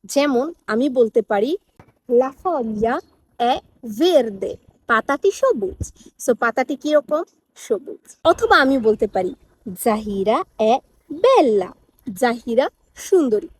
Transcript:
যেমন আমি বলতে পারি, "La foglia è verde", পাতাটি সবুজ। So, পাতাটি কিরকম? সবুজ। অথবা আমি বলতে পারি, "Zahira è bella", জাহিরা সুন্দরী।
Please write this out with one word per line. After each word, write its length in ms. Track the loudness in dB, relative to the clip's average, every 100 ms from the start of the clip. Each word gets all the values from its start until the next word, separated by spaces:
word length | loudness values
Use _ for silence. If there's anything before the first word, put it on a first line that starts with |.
যেমন 500 | -2 -2 0 0 -4 -10 -6
আমি 220 | -2 0
বলতে 320 | 2 2 0
পারি, 360 | 0 -2 -2 -4 _ _ _ _ 0
"La 100 | 2
foglia 800 | 2 -4 -4 -4 -4 -2 -2 -4 _ _ _ -4
è 200 | -2 -2 _ _
verde", 680 | -14 -2 2 2 0 -6 -10 -10 _ _ -2
পাতাটি 440 | -2 0 0 0
সবুজ। 600 | 0 0 0 -4 -8 -14 _ -20 _ -4
So, 80 |
পাতাটি 400 | -2 -2 -2 -4
কিরকম? 480 | -4 0 0 0 -6 -6 _ _
সবুজ। 600 | _ -6 -6 -6 -18 _ -2
অথবা 340 | 0 2 4 4
আমি 200 | 4 2
বলতে 300 | 0 0 -2
পারি, 280 | -2 -4 -8 _ _ -16
"Zahira 760 | -4 -2 -2 -4 -2 0 0 -4 -2
è 200 | 0 0 _ _ _
bella", 580 | 0 4 6 4 2 -2 -12 _ _ -16 -2
জাহিরা 520 | -2 -2 0 0 0 _ _
সুন্দরী। 520 | -20 0 2 4 0 -4